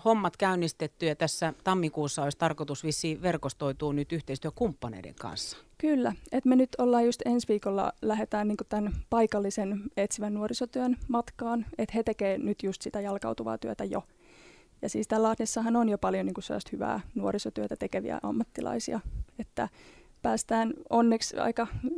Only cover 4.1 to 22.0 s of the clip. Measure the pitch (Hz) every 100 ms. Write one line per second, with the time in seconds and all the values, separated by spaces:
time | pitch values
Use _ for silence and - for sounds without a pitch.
4.1 | 165 - 135 156 - 233 - 120 104 90
5.1 | - 95 82 - - - - 302 285 233
6.1 | 196 - 269 254 254 262 - 247 240 233
7.1 | 240 247 240 233 208 202 196 196 - 220
8.1 | 214 214 208 208 208 - 214 208 - -
9.1 | 233 220 208 202 208 196 202 202 - 202
10.1 | - 208 208 214 240 240 254 254 247 -
11.1 | 233 240 - 233 233 214 - 220 226 226
12.1 | 214 196 190 208 202 196 185 220 208 202
13.1 | 196 - - 220 226 220 208 196 - -
14.1 | _ - - - - - - - 214 214
15.1 | 220 220 220 226 233 226 233 226 202 -
16.1 | 190 190 185 - 208 - 196 208 208 -
17.1 | - 196 202 220 214 208 220 196 190 214
18.1 | - 208 220 233 - - 233 - 220 -
19.1 | - - - 214 - - - - - -
20.1 | - 233 220 - 226 226 - - 233 233
21.1 | 226 - - - 233 226 - 262 330